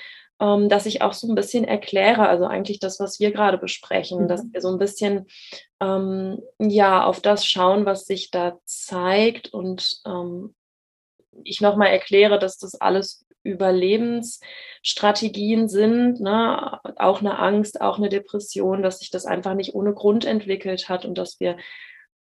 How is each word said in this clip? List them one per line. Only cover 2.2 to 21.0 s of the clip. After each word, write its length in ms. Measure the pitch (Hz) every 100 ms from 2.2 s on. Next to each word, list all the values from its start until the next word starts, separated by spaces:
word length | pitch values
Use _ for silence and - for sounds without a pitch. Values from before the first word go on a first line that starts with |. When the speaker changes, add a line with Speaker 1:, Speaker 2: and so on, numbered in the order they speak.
| 196
Speaker 1:
also 160 | 180 180
eigentlich 320 | 190 202 202
das, 220 | 190 -
was 180 | 196 -
wir 140 | 208
gerade 260 | 208 202 185
besprechen, 640 | 185 - - 185 - 180
Speaker 2:
Mhm. 40 | 175
Speaker 1:
dass 160 | 180 240
wir 80 | 180
so 80 | 180
ein 100 | 185
bisschen, 480 | 202 - 208 202 190 - - - _ -
ähm, 600 | 190 190 190 190 190 - - -
ja, 440 | 214 208 196 185
auf 160 | - 185
das 260 | 208 208 -
schauen, 380 | 190 185 202 196
was 200 | 196 -
sich 240 | 185 -
da 280 | 180 175 175
zeigt 880 | - - - 185 180 196 226 233 -
und, 480 | 208 185 185 - - -
ähm, 480 | 180 175 175 214 _ _ _ _ _ _ _ _ -
ich 160 | - 202
nochmal 280 | 208 202 196
erkläre, 500 | 190 - 202 208 202
dass 200 | 190 -
das 220 | 190 -
alles 440 | 190 190 196 - _ _
Überlebensstrategien 2250 | 202 185 190 185 185 220 233 233 233 - - - - - - - 208 208 214 202 208 226 220
sind, 520 | 190 214 240 247 240
ne? 600 | 196 220 226 - - - - -
Auch 240 | 190 202
eine 180 | 208 190
Angst, 420 | 185 208 208 -
auch 180 | 202 202
eine 100 | 202
Depression, 720 | 202 202 208 202 196 185 196
dass 160 | 190 185
sich 100 | -
das 160 | 185 -
einfach 280 | 180 190
nicht 200 | 196 196
ohne 180 | 202 202
Grund 300 | 202 208 226
entwickelt 640 | - 214 202 196 190 185 -
hat 160 | 180